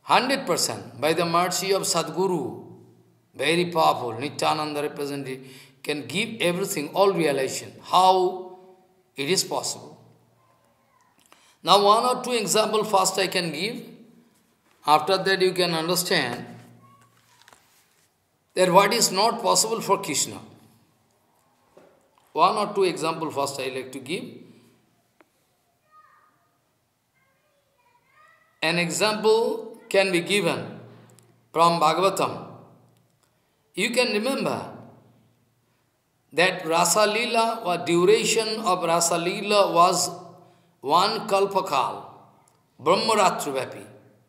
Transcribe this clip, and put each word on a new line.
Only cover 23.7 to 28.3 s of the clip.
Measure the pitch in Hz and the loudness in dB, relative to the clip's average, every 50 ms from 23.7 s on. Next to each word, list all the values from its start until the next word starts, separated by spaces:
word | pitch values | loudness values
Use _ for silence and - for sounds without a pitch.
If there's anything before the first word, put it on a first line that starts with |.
| 127 127 127 - | -6 -8 -10 -10
to | - 135 | -12 -14
give. | 120 120 170 220 254 - - - - - - - _ _ _ _ _ _ _ _ _ _ _ _ _ _ _ _ _ _ _ _ _ _ _ _ _ 622 605 1077 1077 _ 1077 _ _ _ _ _ _ _ _ _ _ _ _ _ _ _ _ _ _ _ _ _ _ 539 539 523 _ 605 587 554 554 539 523 508 494 _ _ _ _ _ _ _ - _ | -8 -8 -8 -8 -8 -12 -16 -18 -20 -20 -20 -20 _ _ _ _ _ _ _ _ _ _ _ _ _ _ _ _ _ _ _ _ _ _ _ _ _ _ _ -20 _ _ _ _ _ _ _ _ _ _ _ _ _ _ _ _ _ _ _ _ _ _ _ _ _ _ _ _ _ _ _ _ _ _ _ _ _ _ _ _ _ _ _ _ -20 _